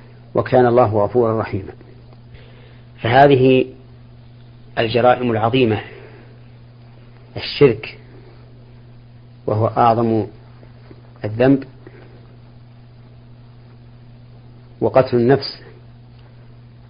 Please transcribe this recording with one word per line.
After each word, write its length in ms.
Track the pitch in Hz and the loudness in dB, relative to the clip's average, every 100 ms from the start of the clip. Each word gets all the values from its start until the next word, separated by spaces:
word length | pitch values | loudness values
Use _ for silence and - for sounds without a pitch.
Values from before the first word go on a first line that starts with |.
| - - - | -20 -20 -8
وكان 320 | 113 110 127 123 | -6 -2 2 2
الله 380 | 120 117 107 | 2 2 0
غفوراً 360 | 101 123 113 110 | -2 0 -2 -2
رحيماً". 320 | 101 98 92 - - - - - - - - - - - - - | -6 -10 -12 -18 -20 -20 -20 -20 -20 -20 -20 -20 -20 -20 -20 -10
فهذه 640 | 113 127 143 135 131 127 - - - - - - - - - - - - | 0 4 4 4 4 2 0 -8 -20 -20 -20 -20 -20 -20 -20 -20 -14 -6
الجرائم 520 | 113 117 123 123 123 | -4 0 2 2 0
العظيمة، 500 | 110 113 131 120 107 - - - - - - - - - - - - - - - - | -2 -2 0 0 -2 -8 -20 -20 -20 -20 -20 -20 -20 -20 -20 -20 -20 -20 -20 -20 -14
الشرك 600 | - - 143 110 - - - - - - - - - - - - - - - - - | -8 2 2 2 -10 -20 -20 -20 -20 -20 -20 -20 -20 -20 -20 -20 -20 -20 -20 -14 -6
وهو 200 | 110 110 | -4 -2
أعظم 600 | 113 120 113 117 110 101 - - - - - - - - - | 0 0 0 0 -2 -4 -12 -20 -20 -20 -20 -20 -20 -20 -14
الذنب، 400 | 107 110 127 135 - - - - - - - - - - - - - - - - - - - - - - - - - - - - - - - - | -10 0 2 0 -2 -20 -20 -20 -20 -20 -20 -20 -20 -20 -20 -20 -20 -20 -20 -20 -20 -20 -20 -20 -20 -20 -20 -20 -20 -20 -20 -20 -20 -20 -20 -6
وقتل 360 | 117 131 123 123 | -2 0 0 0
النفس 460 | 117 165 - - - - - - - - - - - - - - | 2 0 -2 -18 -20 -20 -20 -20 -20 -20 -20 -20 -20 -20 -20 -20